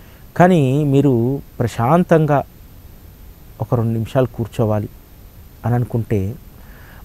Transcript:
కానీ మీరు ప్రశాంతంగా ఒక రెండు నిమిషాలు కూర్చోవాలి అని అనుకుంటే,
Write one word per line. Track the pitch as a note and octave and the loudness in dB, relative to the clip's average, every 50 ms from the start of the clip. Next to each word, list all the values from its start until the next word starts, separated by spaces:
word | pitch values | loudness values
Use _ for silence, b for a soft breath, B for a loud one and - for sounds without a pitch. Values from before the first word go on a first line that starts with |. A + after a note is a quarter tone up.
| b b b b b b - | b b b b b b 0
కానీ | - E3+ F#3 F#3 E3 C#3 B2+ C3 D3 D3+ | 2 4 4 4 4 2 2 0 0 0
మీరు | C#3+ C3+ C#3 C#3 C#3+ B2+ A2+ A#2 B2+ C#3 C#3+ - - - - | 2 2 4 4 4 2 2 0 0 -2 -6 -8 -10 -8 -6
ప్రశాంతంగా | A#2 A2+ - - A#2 B2 D#3 F3 F3+ - F3 D#3+ D#3 C#3+ D3 C3+ - - - - - - - - - - - - - - - - - - - - - - - - | -6 -4 -4 -2 0 2 2 2 2 2 2 2 2 2 0 0 -2 -4 -12 -20 -20 -20 -20 -20 -20 -20 -20 -20 -20 -20 -20 -20 -20 -20 -20 -20 -20 -16 -12 -10
ఒక | A2+ - C3+ | -6 -4 -2
రెండు | A#2 A2+ A2+ | -2 -2 -2
నిమిషాలు | A2+ A2+ A2 - - C#3 C3 | -2 -4 -4 -4 -2 0 -2
కూర్చోవాలి | A#2+ - - A#2 - - - A#2 G#2+ G#2+ G#2+ G#2 - - - - - - - - - - - - - - - - | -2 -2 -6 -8 -6 -4 -2 -2 0 -2 -2 -4 -8 -12 -18 -20 -20 -20 -20 -20 -20 -20 -20 -20 -20 -14 -8 -4
అని | A2+ A#2+ | -2 -2
అనుకుంటే, | B2 A#2 - - A#2+ G#2+ - A#2 G2+ F#2+ G2 A2+ - - - - B B B B B B B B B B | -2 -2 -2 -4 -4 -4 -2 -2 -2 -2 -4 -8 -10 -16 -20 -20 B B B B B B B B B B